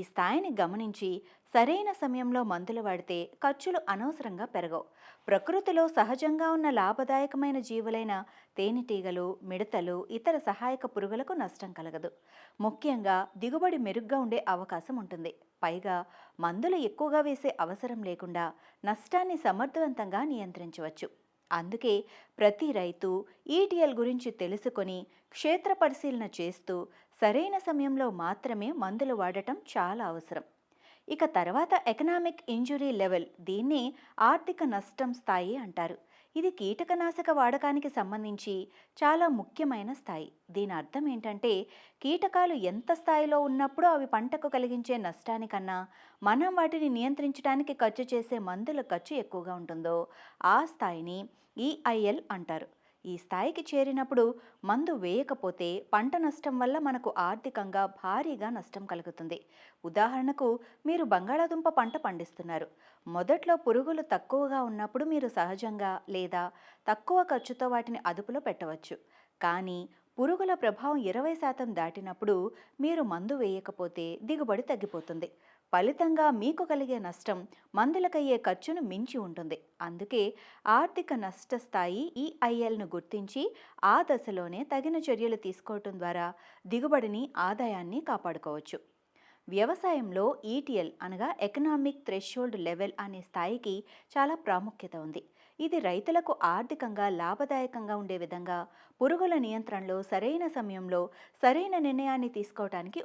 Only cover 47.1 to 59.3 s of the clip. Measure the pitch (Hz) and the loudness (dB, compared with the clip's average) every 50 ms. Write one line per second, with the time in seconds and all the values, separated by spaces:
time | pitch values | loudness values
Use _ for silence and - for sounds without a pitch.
47.1 | 285 294 285 277 269 269 - 277 269 277 285 - 262 - 240 214 214 254 247 - | 0 0 0 -2 -2 0 0 2 2 2 0 -2 0 2 2 2 2 0 -4 0
48.1 | 254 233 226 - 247 226 196 185 180 196 233 302 302 277 - - 180 170 - - | 0 -2 0 -2 -4 -4 -4 -4 -4 -4 -4 -2 -2 -4 -2 -2 -4 -4 -4 -4
49.1 | 302 254 - - 190 180 170 185 180 175 170 170 165 165 165 165 170 170 170 - | -4 -4 -4 -4 -8 -8 -6 -6 -8 -8 -8 -8 -8 -4 -2 0 0 0 0 -2
50.1 | - - - - - - - 180 214 254 320 320 - - 226 180 170 160 165 170 | -10 -20 -20 -20 -10 2 4 6 6 6 4 2 -4 -2 -2 -2 -2 -4 -8 -8
51.1 | 180 190 202 - _ _ _ _ _ - 247 302 302 302 - 240 226 220 208 202 | -8 -8 -10 -12 _ _ _ _ _ -2 -2 -2 -2 0 0 2 2 4 4 2
52.1 | 247 330 - - 202 180 165 - 160 156 - - _ _ _ _ _ _ - 185 | 2 0 -4 -8 -8 -8 -6 -6 -6 -6 -6 -12 _ _ _ _ _ _ -10 -10
53.1 | 175 175 - - 185 185 220 320 320 349 - - 302 277 269 277 262 269 262 262 | -10 -10 -8 -4 -2 0 0 0 -2 -4 -8 -2 0 2 2 2 2 -2 -2 2
54.1 | 269 247 226 233 247 - - - _ _ - 196 220 262 330 349 302 214 185 175 | 4 6 6 4 2 -4 -14 -20 _ _ 0 0 2 2 2 0 0 -2 -2 0
55.1 | 190 254 285 - 180 - 190 180 175 - 175 170 180 202 - - 214 214 233 277 | 0 0 0 -2 -4 -4 -4 -6 -4 -2 -4 -4 -4 -6 -2 2 2 2 2 2
56.1 | 359 339 320 294 294 311 - 285 254 247 247 254 285 320 294 269 254 247 247 226 | 0 0 0 0 -2 -2 -4 -2 0 2 2 2 2 0 0 0 -2 -2 -4 -2
57.1 | - 190 175 180 202 233 - 262 - 214 196 190 196 196 196 190 196 - - 185 | 0 0 0 0 0 -4 -6 -8 -6 -6 -6 -2 0 0 0 0 -2 -6 -4 -2
58.1 | 202 254 302 320 277 196 208 233 240 202 - - - 202 202 - 175 170 165 175 | 0 0 0 -2 -4 -4 -4 -6 -6 -6 -8 -10 -14 -12 -8 -8 -8 -8 -8 -10
59.1 | - - 165 165 | -10 -10 -8 -8